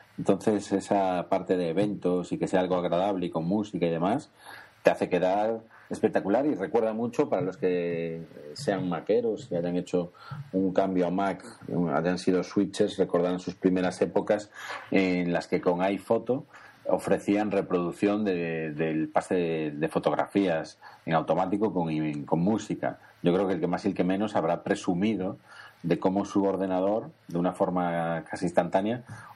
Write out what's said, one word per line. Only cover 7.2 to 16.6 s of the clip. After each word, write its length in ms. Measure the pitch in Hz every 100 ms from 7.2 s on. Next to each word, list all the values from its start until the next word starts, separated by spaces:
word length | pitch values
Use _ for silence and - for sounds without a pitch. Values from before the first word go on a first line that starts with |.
| 139
para 100 | 101
los 160 | 92 -
que 680 | 92 90 85 85 82 82 82 - 73
sean 360 | - - 95 92
maqueros 600 | 82 - 110 117 98 -
y 60 | 87
hayan 200 | 87 87
hecho 360 | 85 90 85 - - - -
un 220 | 92 95
cambio 320 | 87 95 90 87
a 40 |
Mac, 320 | 95 98 90 - - - 82 85
hayan 240 | 71 87 87
sido 240 | - 90
switchers, 560 | 90 101 98 - 104 -
recordarán 420 | 90 87 90 90
sus 140 | -
primeras 480 | - 95 92 90 -
épocas 480 | 92 101 90 104 - - - - -
en 420 | 95 92 90 87
las 160 | 85 -
que 140 | 90
con 180 | 92 87
iPhoto 640 | 95 95 - 113 - 131 - -